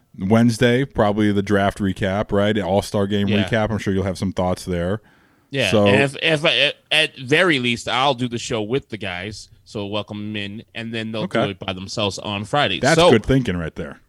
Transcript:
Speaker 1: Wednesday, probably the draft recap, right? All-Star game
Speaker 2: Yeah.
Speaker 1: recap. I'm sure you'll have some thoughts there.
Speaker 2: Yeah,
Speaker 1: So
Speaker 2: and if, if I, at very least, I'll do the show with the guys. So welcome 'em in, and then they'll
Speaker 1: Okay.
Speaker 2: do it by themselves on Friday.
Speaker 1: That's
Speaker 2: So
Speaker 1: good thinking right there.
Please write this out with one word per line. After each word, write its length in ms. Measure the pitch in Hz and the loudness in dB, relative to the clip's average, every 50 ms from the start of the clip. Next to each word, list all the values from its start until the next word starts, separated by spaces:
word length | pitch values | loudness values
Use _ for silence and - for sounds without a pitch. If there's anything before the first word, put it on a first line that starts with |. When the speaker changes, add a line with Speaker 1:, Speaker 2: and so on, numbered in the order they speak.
| _ _ - | _ _ -10
Speaker 1:
Wednesday, 680 | - 98 98 113 113 120 120 113 - 127 120 120 127 139 | -6 0 2 4 6 6 4 4 4 4 4 4 2 0
probably 460 | - - 117 110 104 101 110 107 104 | 0 0 2 2 2 2 2 2 2
the 100 | 101 101 | 2 2
draft 380 | 98 101 101 98 101 98 - - | 2 2 2 2 2 2 0 0
recap, 520 | 104 95 92 - 104 95 95 104 107 - | -2 -2 -2 -2 -2 -2 -2 -2 -2 -2
right? 260 | 104 101 101 104 110 | 0 0 2 2 0
All-Star 500 | 107 92 87 95 101 95 - - 104 101 | 0 0 0 0 0 0 0 -2 -2 0
game 200 | 98 104 101 101 | 0 0 0 0
Speaker 2:
Yeah. 160 | 98 101 104 104 | 2 2 0 0
Speaker 1:
recap. 240 | - 120 110 107 113 | 2 0 0 0 0
I'm 60 | 110 101 | -2 -2
sure 140 | - 104 95 | -2 -2 0
you'll 100 | 95 92 | 0 0
have 140 | 98 90 | -2 -4
some 140 | - 101 92 - | -4 -4 -4 -2
thoughts 320 | - 90 90 92 - - | -2 -2 -2 -2 -4 -4
there. 360 | 92 90 85 85 90 104 110 - _ _ _ _ _ _ _ _ - | -4 -4 -2 -2 -2 -4 -4 -8 _ _ _ _ _ _ _ _ -8
Speaker 2:
Yeah, 200 | 135 135 117 95 | -4 -2 0 2
Speaker 1:
So 140 | 113 104 101 | 4 4 4
Speaker 2:
and 140 | 101 101 - | 6 4 4
if, 140 | 139 135 131 - | 2 2 -2 -2
if 240 | - 165 156 143 160 | -2 0 0 2 2
I, 280 | 156 123 120 139 147 - _ _ - | 2 2 2 2 0 0 _ _ -2
at 240 | 143 156 156 147 - | 0 0 0 0 -2
very 420 | - 135 120 151 165 190 180 147 131 | -8 -4 0 2 4 4 4 2 2
least, 280 | 123 120 120 110 - | 2 0 -2 -2 -2
I'll 280 | - 110 123 135 147 131 | -2 0 0 2 2 0
do 120 | 120 127 | 0 -2
the 120 | 117 117 110 | -4 -4 -6
show 220 | - - 127 110 | -4 -4 -2 -2
with 280 | 107 104 123 139 - - | -2 -2 -2 -4 -4 -6
the 80 | 113 | -10
guys. 520 | 95 104 92 87 87 92 107 101 - - - _ _ _ | -10 -8 -8 -8 -8 -8 -10 -12 -14 -16 -20 _ _ _
So 200 | - - 107 101 | -12 -10 -8 -8
welcome 320 | 101 104 104 101 - 104 104 104 107 | -6 -6 -6 -6 -6 -8 -10 -8 -8
'em 60 | 107 | -6
in, 280 | 104 101 101 101 113 - _ - | -6 -8 -8 -10 -12 -16 _ -14
and 200 | 117 113 113 117 | -12 -10 -8 -8
then 180 | 113 113 113 | -8 -6 -6
they'll 120 | 113 107 - | -6 -6 -6
Speaker 1:
Okay. 200 | - - 113 107 | -4 -2 -2 -2
Speaker 2:
do 40 | 101 | -2
it 80 | 98 - | -4 -6
by 140 | - 95 92 | -8 -8 -8
themselves 440 | 90 95 92 - 120 104 98 - - | -8 -8 -10 -4 -2 -2 -2 -2 -4
on 240 | - 107 101 101 107 | -6 -6 -6 -6 -6
Friday. 340 | - - 147 139 - 95 - | -2 0 0 0 0 0 0
Speaker 1:
That's 160 | 117 139 165 160 | 2 2 4 6
Speaker 2:
So 120 | 175 175 | 6 6
Speaker 1:
good 140 | 127 107 - | 6 4 4
thinking 300 | - 131 135 120 101 90 | 2 2 2 2 0 -2
right 160 | 85 82 78 - | -4 -4 -6 -8
there. 240 | - 76 71 - - _ | -10 -12 -12 -14 -18 _